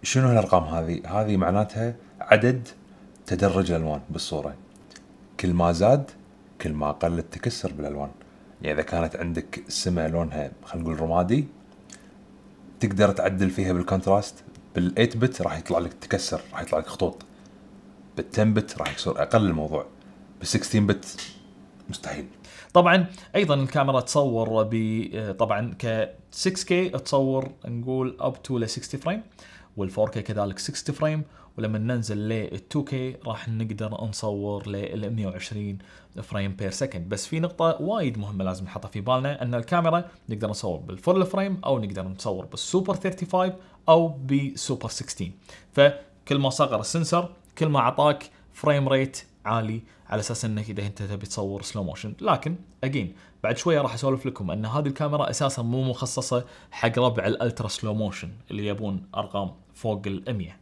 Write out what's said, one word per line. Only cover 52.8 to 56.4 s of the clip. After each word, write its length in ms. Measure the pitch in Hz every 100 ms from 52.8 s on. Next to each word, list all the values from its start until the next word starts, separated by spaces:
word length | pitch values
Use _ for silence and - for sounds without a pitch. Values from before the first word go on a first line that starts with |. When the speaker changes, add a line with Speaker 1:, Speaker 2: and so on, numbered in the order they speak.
Speaker 2:
اجين 300 | 135 139 92 - - _
بعد 140 | 110 117
شويه 240 | 175 156
راح 140 | 135
اسولف 320 | 113 135 131 135
لكم 240 | - 95
ان 160 | 95 110
هذه 200 | 135 143
الكاميرا 440 | 135 147 147 139
اساسا 320 | 120 139 -
مو 200 | 117 127
مخصصه 600 | 131 123 123 - - 123